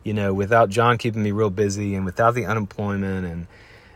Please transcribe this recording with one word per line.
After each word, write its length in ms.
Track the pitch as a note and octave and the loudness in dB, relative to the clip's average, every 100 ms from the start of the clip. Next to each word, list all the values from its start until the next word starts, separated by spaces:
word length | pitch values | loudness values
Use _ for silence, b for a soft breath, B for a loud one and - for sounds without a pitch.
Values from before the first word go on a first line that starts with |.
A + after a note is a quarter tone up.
you 100 | A#2 | -6
know, 180 | G#2+ G2 | -2 0
without 380 | F#2+ G2 A#2 A2+ | 0 4 4 4
John 260 | G#2 A#2 A#2+ | 4 2 2
keeping 260 | A#2+ A2 | -2 -2
me 100 | G#2 | -2
real 180 | G2+ G#2+ | 0 0
busy 460 | F#2 G2+ G2+ G2+ G2 | 0 -2 0 -4 -2
and 100 | F#2+ | -4
without 280 | F2+ A#2 | 0 2
the 120 | A#2+ F#2 | 2 -2
unemployment 800 | A2 G2+ - G#2 G2 G2 F#2+ F2+ | -4 -4 -6 -4 -4 -4 -4 -6
and, 200 | E2+ F2 b b b b | -8 -12 b b b b